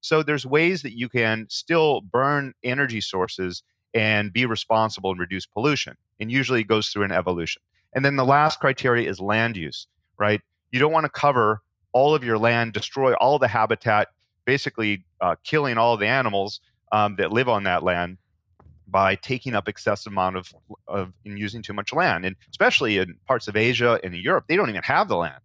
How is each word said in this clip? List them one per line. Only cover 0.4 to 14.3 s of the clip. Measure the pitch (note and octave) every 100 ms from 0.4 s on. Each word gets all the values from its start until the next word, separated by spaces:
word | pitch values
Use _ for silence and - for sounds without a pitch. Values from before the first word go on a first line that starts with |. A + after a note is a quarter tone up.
| B2+
ways | C#3+ E3+ F#3
that | C#3 A#2
you | A#2+
can | B2 A2+ A2 G#2+
still | - - E3 D#3 C3
burn | G2+ A#2+ C3+ D3 C3+ -
energy | A#2+ B2 C#3+ A2+
sources | - G2 F#2 - F#2 F2 _ _ _ A2+
and | G#2+ G#2+ G2+
be | F#2+ B2+
responsible | A2 - A2+ A2 G#2 F#2+
and | F2+
reduce | F2 F#2 -
pollution. | - C3 D3 - - _ _
And | G#2+
usually | B2+ B2 B2+
it | G#2
goes | A2 G#2+
through | G#2
an | G2+
evolution. | F2+ F2+ F2 E2 - _ _ _ B2+
And | C#3
then | C#3
the |
last | B2+ C#3 D#3 -
criteria | C#3+ C3 C3 A#2+ G2
is | F#2+
land | F#2+ G#2+ A#2 G#2
use, | D#2 - - _ _ _
right? | G#2 G#2 _ _ _
You | B2+
don't | D3
wanna | D#3+ D3+
cover | - C#3+ B2+ G#2+ G#2+ _ _ _
all | B2 C#3
of | D3+
your | B2 A2
land, | A#2 A#2 A#2
destroy | G#2 - - C3+ A#2+
all | B2 D3
the | B2+
habitat, | A2+ A2 A2 - G#2+ G#2 _ _